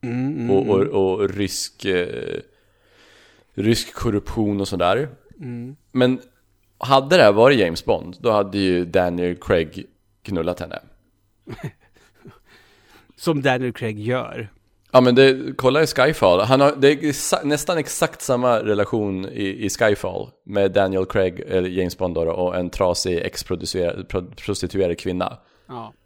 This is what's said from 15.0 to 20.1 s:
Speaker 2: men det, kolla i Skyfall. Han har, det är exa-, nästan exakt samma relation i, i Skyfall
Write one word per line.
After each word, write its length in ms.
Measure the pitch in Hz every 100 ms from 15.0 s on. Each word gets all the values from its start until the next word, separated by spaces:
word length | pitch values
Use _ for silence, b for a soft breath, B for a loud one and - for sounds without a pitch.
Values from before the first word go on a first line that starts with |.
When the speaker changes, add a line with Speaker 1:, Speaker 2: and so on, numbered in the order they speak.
Speaker 2:
men 140 | 127 123
det, 420 | 135 131 131 131
kolla 260 | 127 139
i 40 | 156
Skyfall. 520 | - 131 156 98 90
Han 220 | 107 135
har, 140 | 139 143
det 100 | 139
är 40 | 147
exa-, 480 | 147 139 - - 143
nästan 320 | 147 - 151
exakt 440 | 147 - 160 -
samma 380 | - 123 127 113
relation 680 | 107 104 101 117 104 95 95
i, 400 | 117 98 98 101
i 40 |
Skyfall 600 | - 110 101 90